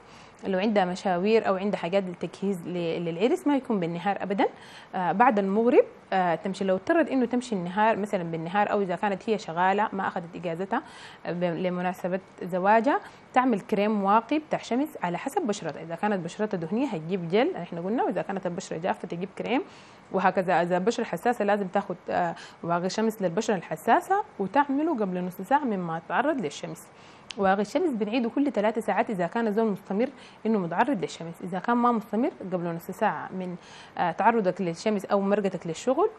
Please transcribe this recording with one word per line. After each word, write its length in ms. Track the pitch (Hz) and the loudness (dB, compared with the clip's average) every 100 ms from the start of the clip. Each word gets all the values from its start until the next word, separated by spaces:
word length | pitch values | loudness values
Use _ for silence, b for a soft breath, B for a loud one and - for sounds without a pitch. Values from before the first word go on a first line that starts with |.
| B B B - 196 | B B B -10 -2
لو 120 | 185 | 0
عندها 260 | 220 208 | 2 2
مشاوير 640 | 180 185 196 175 202 220 - | 2 0 0 2 4 4 4
أو 80 | 185 | 0
عندها 220 | 202 185 | -2 -2
حاجات 240 | 170 196 | 0 0
للتجهيز 540 | 185 175 175 - 196 180 156 | -2 -6 -8 -4 -4 -4 -4
ل-، 380 | 175 165 165 | -4 -2 -2
للعرس 420 | 170 165 240 359 285 | -4 0 0 2 0
ما 100 | 277 | 0
يكون 240 | 262 208 | 0 -2
بالنهار 380 | 165 170 202 196 | -2 -2 -2 -2
أبدا، 260 | 190 202 - B B B B | -2 0 0 B B B B
آه، 180 | 185 175 | -4 0
بعد 260 | 190 247 208 | 4 6 6
المغرب، 460 | 196 208 233 339 - - - | 2 4 6 6 4 -4 -2
آه، 220 | 190 180 | 2 2
تمشي. 300 | 160 202 190 | 2 -2 -2
لو 100 | 196 | 0
اضطرت 360 | 190 - 339 247 | 2 2 2 4
إنه 160 | 262 240 | 2 2
تمشي 280 | 247 - | 0 0
النهار 420 | 196 175 190 220 202 | -4 -2 2 2 2
مثلا 260 | 208 190 | 0 -2
بالنهار، 500 | 170 165 165 202 208 | -2 -4 -2 0 2
أو 100 | 208 | 2
إذا 140 | 185 170 | 0 0
كانت 340 | 208 190 - | -2 -2 -2
هي 80 | 208 | -2
شغالة 500 | - 165 185 202 208 | -2 2 2 2 0
ما 160 | 196 190 | -2 -4
أخذت 280 | 190 170 175 | -4 -8 -8
إجازتها، 460 | 175 165 190 254 B B B B - | -6 -6 -4 -4 B B B B -8
آه، 60 | |
ب-، 120 | 175 | -2
لمناسبة 760 | 175 160 180 180 180 180 180 190 - - | -2 0 -2 -2 -4 -4 -4 -4 -6 -12
زواجها 580 | 180 180 196 226 240 403 B B - | -4 0 4 6 4 0 B B 0
تعمل 260 | 254 262 202 | 2 2 0
كريم 440 | - 196 208 214 | 0 0 2 2
واقي 340 | 196 220 226 302 | 4 4 4 -2
بتاع 200 | - 170 | -2 -6
شمس 300 | - 240 311 - | -2 -2 -2 -4
على 160 | 175 170 | -4 -4
حسب 240 | 277 403 | -2 -2
بشرتها، 400 | 254 202 160 - | -2 -2 -6 -10
إذا 120 | 165 | -10
كانت 300 | 165 208 196 | -4 -2 -2
بشرتها 340 | 165 - 208 185 | -4 -4 -4 -2
دهنية 280 | 160 220 277 | -2 -2 -2
هتجيب 420 | 175 156 190 165 | -4 -4 -4 0
جل 280 | 202 320 247 | 2 2 0
إحنا 240 | 175 165 | -8 -6
قلنا، 220 | 185 254 | -2 0
وإذا 200 | 392 180 | 0 -2
كانت 240 | 160 190 180 | -4 -4 -4
البشرة 300 | 175 - 165 | -6 -6 -4
جافة 320 | 185 - 180 | -2 -4 -6
تجيب 200 | 170 180 - | -8 -8 -8
كريم، 240 | 185 262 - B B B - | -2 -2 -2 B B B -4
وهكذا. 500 | 190 190 190 180 170 | 2 2 2 2 2
إذا 140 | 175 180 | 4 2
البشرة 280 | 190 240 | 2 0
حساسة 400 | 220 170 240 240 | -4 -2 0 2
لازم 220 | 202 202 185 | 2 2 0
تاخد، 300 | 202 - 180 - | -2 -2 -8 -2
آه، 240 | 185 170 175 B - | 0 0 -4 B -8
واقي 280 | 165 175 180 | -2 0 0
شمس 320 | 220 220 214 | 0 0 0
للبشرة 320 | 185 170 233 | 0 0 0
الحساسة 680 | 190 - 160 - 302 - 392 415 - | -2 -2 -4 4 4 4 -2 -2 -6
وتعمله 600 | 190 277 285 269 320 254 | 0 2 2 0 0 0
قبل 260 | 196 180 | -2 -2
نص 160 | 180 - 190 | -6 -8 0
ساعة 160 | 285 | 0
مما 360 | 269 196 170 165 - | 2 -2 -2 -6 -2
تتعرض 340 | 175 294 277 | 0 0 0
للشمس. 460 | 147 - 170 165 - B B B B - | -4 -6 -10 -12 -16 B B B B 0
واغي 260 | 190 196 | 2 2
الشمس 280 | 202 294 349 | 0 0 0
بنعيده 400 | 220 208 254 233 | 0 0 0 0
كل 180 | 285 285 | 0 0
ثلاث 260 | 214 214 233 | 2 0 0
ساعات 320 | 214 196 233 | 0 0 0
إذا 160 | 185 170 | 0 0
كان 200 | 233 226 | 0 0
الزول 200 | 202 226 | 2 2
مستمر 420 | 185 - 202 269 B B B 220 | 0 -2 0 0 B B B 0
إنه 120 | 214 | 0
متعرض 440 | 170 175 262 214 | 2 2 2 0
للشمس. 320 | 156 - 170 - | -2 -6 -12 -10
إذا 140 | 185 180 | -6 -4
كان 180 | 233 240 | 2 4
ما 160 | 240 | 4
مستمر، 380 | 233 - 208 302 - 190 | 2 0 0 0 -2 -4
قبل 140 | 180 170 | -4 -2
نص 240 | 170 - | -6 -8
ساعة 380 | 185 208 147 143 | 0 0 0 -6
من، 240 | 185 180 175 B B B - | -8 -8 -10 B B B -2
آه، 120 | 175 | -2
تعرضك 500 | 160 208 233 185 175 | 2 4 4 0 0
للشمس 440 | 175 165 220 202 | -4 -2 -2 -2
أو 160 | - 202 | 0 0
مرقتك 460 | 196 208 196 175 170 | 2 2 0 -4 -8
للشغل، 440 | - 247 269 440 | -4 -2 2 0